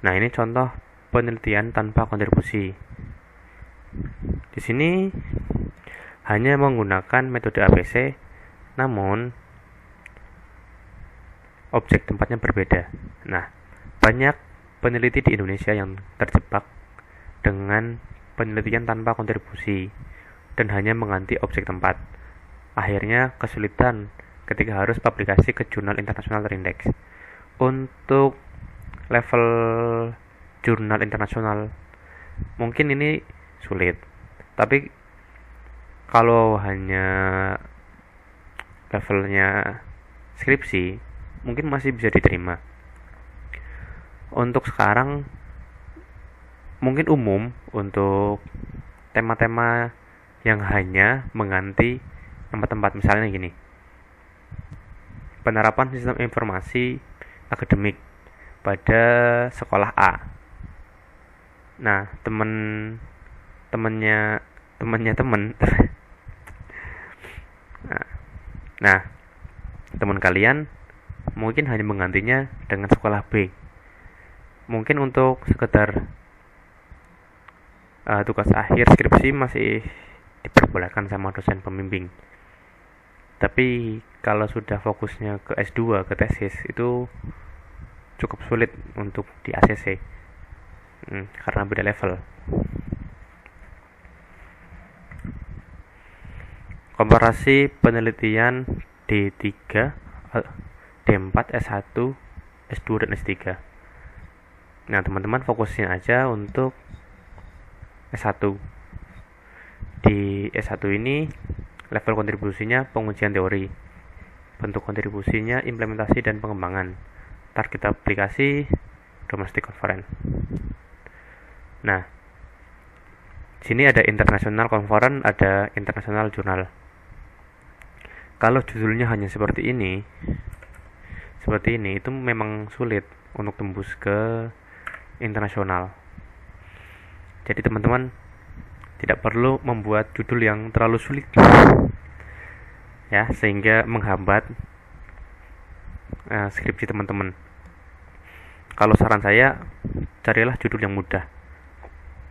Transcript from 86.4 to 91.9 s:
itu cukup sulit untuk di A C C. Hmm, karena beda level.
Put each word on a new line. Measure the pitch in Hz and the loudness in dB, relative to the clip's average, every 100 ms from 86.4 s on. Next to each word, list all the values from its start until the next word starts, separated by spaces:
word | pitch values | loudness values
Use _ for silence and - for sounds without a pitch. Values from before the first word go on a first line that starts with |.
| 101 - - | -4 -8 -12
itu | - 120 123 123 - - - - - - - - - - - | -4 -2 -2 -6 -12 -16 -16 -18 -20 -20 -20 -20 -20 -20 -10
cukup | 117 - - | -8 -8 -4
sulit | 117 117 - - - | 0 0 -2 -16 -10
untuk | 104 - 101 - - | -8 -8 -12 -12 -8
di | |
A | - | 2
C | 104 107 | 2 2
C. | - 95 - - - - - - - - - - - | -4 -6 -8 -18 -20 -20 -20 -20 -20 -20 -20 -20 -12
Hmm, | 98 98 - - | -12 -12 -12 -4
karena | - 101 | -2 -2
beda | 104 | -2
level. | 98 | -2